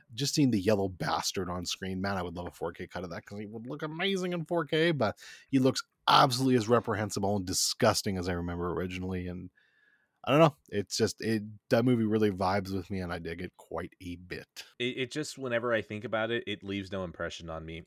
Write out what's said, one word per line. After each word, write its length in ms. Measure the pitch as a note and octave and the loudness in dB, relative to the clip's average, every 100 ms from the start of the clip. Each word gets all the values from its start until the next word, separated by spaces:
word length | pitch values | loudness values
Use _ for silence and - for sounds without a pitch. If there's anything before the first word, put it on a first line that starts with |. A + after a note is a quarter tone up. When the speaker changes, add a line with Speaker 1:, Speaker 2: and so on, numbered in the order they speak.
| _ | _
Speaker 1:
Just 220 | A2 C#3 | -6 -2
seeing 160 | D#3+ C3+ | 2 4
the 100 | A2 | 4
yellow 280 | F#2+ G#2 G2 | 4 2 2
bastard 600 | F2+ D#2+ D#2+ - G2+ F2+ | -2 -2 -2 -2 -4 -4
on 160 | F2+ | -4
screen, 360 | E2+ - F#2+ F#2 | -6 -6 -4 -2
man, 160 | G2 G2 | -2 -2
I 60 | |
would 120 | F2 | -4
love 140 | F2 F2 | -6 -10
a 20 | |
four 220 | - E2 | -6 -8
K 160 | - F2+ | -6 -10
cut 160 | F2+ | -8
of 60 | F2+ | -8
that 140 | E2+ | -10
'cause 140 | - G2+ | -12 -12
he 80 | G#2 | -10
would 220 | A2+ B2 | -10 -10
look 140 | D3 | -8
amazing 500 | D#3 D#3+ G3 F#3+ F3+ | -8 -4 -2 0 -2
in 120 | F3 | -4
four 200 | D#3 E3+ | -2 -2
K, 260 | D3+ D#3 E3+ | 2 4 4
but 260 | D3 G#2 - - - - | 4 0 0 -14 -20 0
he 100 | C3+ | 4
looks 240 | C3 - - _ - | 4 2 -6 _ 4
absolutely 480 | D3 D3 B2 C3 B2 | 8 8 6 4 4
as 120 | G#2+ | 6
reprehensible 680 | A#2+ A#2 G2+ G#2 - G2 G#2 | 4 4 0 0 0 0 0
and 100 | F#2 | 0
disgusting 720 | E2 - - A2+ G2+ G#2+ F#2 | 0 0 4 4 4 0 -2
as 100 | F2+ | 0
I 40 | |
remember 400 | F2 F2 F2 F2 | -2 -2 -2 -2
originally. 560 | E2 F#2 F#2 F#2 F#2 F2+ | -2 -2 -4 -4 -4 -4
And 220 | F2+ F#2 _ _ _ _ _ _ _ | -8 -10 _ _ _ _ _ _ _
I 60 | - | 2
don't 80 | C#3+ | 6
know. 160 | D#3+ - _ | 6 4 _
It's 280 | G2+ G2+ - | -6 -4 0
just, 240 | G#2+ - | 0 0
it, 220 | G#2+ A2 G#2+ G#2 - | -2 -2 -2 -14 0
that 140 | A#2+ | 2
movie 200 | B2+ A#2+ | 4 2
really 260 | G#2+ A2 G#2+ | 2 2 2
vibes 420 | F#2 F#2 G2+ F#2+ | 2 0 0 0
with 160 | F#2+ F2 | -6 -4
me, 80 | F#2+ | -6
and 120 | F2 | -6
I 60 | E2+ | -6
dig 240 | E2+ E2+ | -8 -8
it 80 | F2+ _ | -10 _
quite 360 | - E2 F2 _ | -10 -8 -8 _
a 140 | F2+ | -12
bit. 320 | F2 F2+ D3+ - - - _ | -12 -12 -14 -14 -18 -18 _
Speaker 2:
It, 180 | B2 B2+ | -6 -4
it 140 | B2+ | -6
just, 260 | D3+ D3+ - | -6 -8 -8
whenever 360 | C3 A#2 A#2+ | -4 -2 0
I 100 | A2 | -2
think 220 | - G#2+ | -2 -8
about 260 | G#2+ A2 A2+ | -4 -2 -2
it, 140 | A#2 - | -2 -4
it 160 | G#2 | -8
leaves 300 | G2 G2+ F#2 | -6 -6 -4
no 100 | G2 | -6
impression 480 | F2+ E2 E2+ - E2+ | -8 -6 -8 -8 -10
on 140 | D#2+ D#2+ | -10 -10
me. 160 | E2 | -12